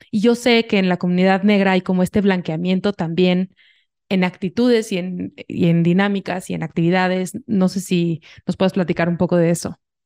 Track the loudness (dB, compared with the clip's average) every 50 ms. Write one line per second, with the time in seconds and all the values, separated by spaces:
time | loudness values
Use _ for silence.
0 | _ _ -4 0 2 2 2 2 2 2 2 2 2 2 0 0 2 2 0 0
1 | 0 0 0 2 4 4 2 2 2 2 2 4 2 2 2 0 0 0 0 0
2 | 0 0 0 0 2 2 0 0 -2 -4 -6 -4 -2 -2 -2 0 0 -2 -4 -4
3 | -6 -4 0 2 2 2 2 0 -2 -4 _ _ _ _ _ _ _ _ _ _
4 | _ -4 -2 0 0 0 -2 -4 -8 -6 -2 0 2 2 2 2 0 -2 -4 -6
5 | -4 -6 -6 -8 -8 -10 -12 -14 -16 -10 -4 0 2 2 4 4 4 4 2 2
6 | 2 0 -2 -4 -6 -6 -8 -8 -8 -8 -8 -8 -8 -6 -4 -2 0 2 2 2
7 | 2 0 0 -2 -4 -6 -8 -12 -8 -4 -2 0 0 0 0 -4 -4 -2 0 0
8 | 0 0 -2 -6 -8 -14 -20 -12 -8 -8 -4 -2 -2 0 0 0 -2 -2 -2 -2
9 | -2 -2 0 0 0 0 2 2 2 2 0 -2 -4 -8 -12 -14 _ _ _ _
10 | _